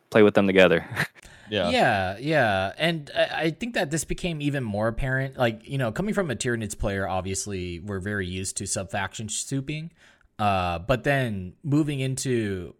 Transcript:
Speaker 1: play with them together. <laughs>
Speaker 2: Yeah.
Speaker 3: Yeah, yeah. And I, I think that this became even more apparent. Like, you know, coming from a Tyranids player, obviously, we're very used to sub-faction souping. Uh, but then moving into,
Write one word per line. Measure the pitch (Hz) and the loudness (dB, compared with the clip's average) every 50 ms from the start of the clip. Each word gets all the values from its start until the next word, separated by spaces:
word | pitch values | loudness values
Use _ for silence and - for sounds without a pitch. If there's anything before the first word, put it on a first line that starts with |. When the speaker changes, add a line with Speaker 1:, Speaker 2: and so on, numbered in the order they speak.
| _ _ | _ _
Speaker 1:
play | - 117 | 6 8
with | 104 104 101 | 8 8 8
them | 104 101 | 6 4
together. | 98 92 92 92 87 85 82 - - | 6 8 8 8 8 8 4 2 -4
<laughs> | 117 - - - _ - - - - - - - | -4 -4 -4 -4 _ -20 -20 -20 -20 -20 -10 -4
Speaker 2:
Yeah. | 104 101 87 87 | -2 0 2 2
Speaker 3:
Yeah, | 254 247 190 135 110 98 95 90 98 104 | 4 4 4 4 4 2 0 -2 -4 -4
yeah. | 131 151 160 147 123 110 98 95 95 98 - | -4 0 2 2 4 4 2 2 0 -2 -2
And | - 151 170 170 160 143 - - | -2 -2 0 0 -2 -6 -6 -2
I, | 165 165 - - 151 156 | -2 0 0 0 -2 -2
I | 165 | -2
think | 156 - 233 240 233 | -2 -4 -8 -4 -2
that | 240 185 139 | -2 -2 0
this | 156 160 - | -2 -4 -2
became | - 127 - - 175 165 151 | -4 -6 -4 -4 -6 -4 -2
even | 147 143 139 139 127 | -2 -2 -2 -2 -4
more | 110 101 104 110 117 | -2 -2 0 -2 -2
apparent. | 113 - 139 131 131 131 135 135 131 | 0 -2 -2 0 0 0 -2 -2 0
Like, | - 127 117 110 107 - - | 0 0 0 0 -4 -8 -6
you | 139 135 | -4 -2
know, | 127 110 | -2 -2
coming | 104 - 180 220 | -2 -2 -2 0
from | 214 208 190 156 | 0 -2 0 -2
a | 117 | -4
Tyranids | 101 - 123 120 113 113 98 - | -2 -2 -2 -2 -2 -4 -6 -6
player, | - - 107 98 98 98 85 | -4 -2 -2 0 -2 -2 -2
obviously, | 92 92 87 95 95 - - 107 101 92 90 90 87 82 | -2 -2 -2 -2 -4 -4 -4 -6 -6 -6 -6 -6 -8 -8
we're | 85 104 101 95 | -8 -8 -8 -6
very | 90 104 104 101 92 | -4 -4 -2 -2 -4
used | 87 90 92 98 - - | -4 -4 -6 -6 -6 -6
to | - 104 | -6 -6
sub-faction | 95 - 107 95 - - 101 98 95 - - 110 104 | -4 -4 -4 -4 -4 -4 -4 -4 -4 -6 -10 -8 -6
souping. | - - - - 139 135 135 147 151 156 160 165 _ _ - - _ _ _ _ _ - | -6 -6 -6 -4 -4 -4 -4 -6 -8 -8 -8 -12 _ _ -20 -20 _ _ _ _ _ 0
Uh, | 107 104 98 92 90 87 85 85 | 2 2 2 2 2 0 -2 -4
but | 85 - 127 117 - | 0 0 -2 0 2
then | 143 139 139 127 117 104 95 90 90 - _ | 0 0 2 0 -2 -4 -6 -8 -10 -12 _
moving | - - 139 151 160 143 147 135 | -2 0 2 2 2 0 -2 -2
into, | 135 131 131 131 - 135 123 117 110 101 98 92 87 - - | -2 -4 -4 -4 -2 0 0 0 0 -2 -2 -4 -6 -10 -14